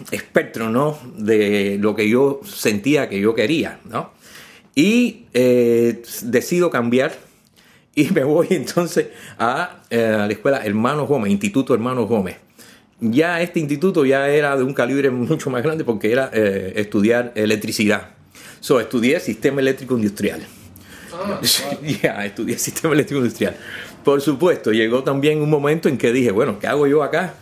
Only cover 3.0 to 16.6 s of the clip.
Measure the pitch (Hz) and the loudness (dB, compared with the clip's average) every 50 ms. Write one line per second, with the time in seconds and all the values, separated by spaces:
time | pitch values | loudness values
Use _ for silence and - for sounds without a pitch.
3 | 131 - 98 98 98 110 110 120 107 113 160 160 104 - - - - - 98 123 | 0 -2 -2 0 0 0 2 2 0 0 0 0 -2 -4 -6 -12 -14 -10 -8 -8
4 | 170 - - _ - - - - - - - - _ _ _ 135 156 196 220 240 | -8 -10 -14 _ -20 -20 -20 -20 -20 -20 -20 -20 _ _ _ 2 4 4 4 4
5 | 247 240 - - - - - 123 127 123 123 123 120 117 117 117 117 117 117 117 | 4 2 0 -6 -12 -4 0 2 4 6 6 6 4 4 4 4 4 2 2 -2
6 | - - - - - 123 113 123 117 - 175 175 175 165 - 131 120 120 120 127 | -6 -14 -14 -10 -6 -2 -2 -2 0 0 0 0 2 2 0 0 0 0 2 2
7 | 131 120 - - - - _ _ _ _ _ _ _ _ _ _ _ _ _ - | 0 0 -4 -10 -18 -20 _ _ _ _ _ _ _ _ _ _ _ _ _ 0
8 | 147 - 190 160 131 139 151 170 160 - 185 170 123 - - 175 175 165 - 170 | 0 2 2 0 2 2 2 2 2 2 0 -2 -2 -2 -2 -2 -2 0 0 -2
9 | 151 - - - - - - - 110 117 127 139 120 - - - - _ 117 117 | -2 -2 -6 -18 -20 -18 -6 -4 -2 -2 0 -2 -4 -6 -10 -14 -10 _ -2 0
10 | 113 113 110 107 104 104 113 - - 139 139 127 - 107 101 110 113 123 143 151 | 2 2 2 0 0 -2 -2 -2 0 0 0 0 0 -2 -2 0 0 0 0 -2
11 | 139 117 143 135 107 101 101 101 104 104 98 135 131 - 135 107 113 123 127 127 | -2 0 0 0 0 0 0 0 0 -2 -2 0 0 2 0 0 0 -2 -2 -2
12 | 113 98 117 110 95 90 - - - _ _ - - - - - _ _ _ _ | -2 0 0 -2 -2 -2 -6 -12 -18 _ _ -20 -20 -20 -20 -20 _ _ _ _
13 | 117 113 110 131 156 170 175 165 175 170 - 175 156 143 143 143 160 190 185 165 | -4 0 2 2 2 2 2 0 -2 -2 -2 -2 -2 -2 -2 0 0 0 2 2
14 | 143 131 135 139 139 143 143 151 151 143 139 135 131 131 143 - 123 120 131 139 | 4 4 4 2 2 2 2 2 2 2 0 0 0 0 0 0 -2 0 0 0
15 | 139 139 123 123 123 110 160 151 - 143 127 123 113 117 156 160 156 120 117 101 | 0 0 0 0 -2 -2 -2 -2 -2 -4 -4 -2 -2 -2 -2 -2 -2 -2 -2 -2
16 | - 107 117 131 135 127 - 113 107 101 98 98 | 0 0 0 0 0 0 0 0 0 0 0 -2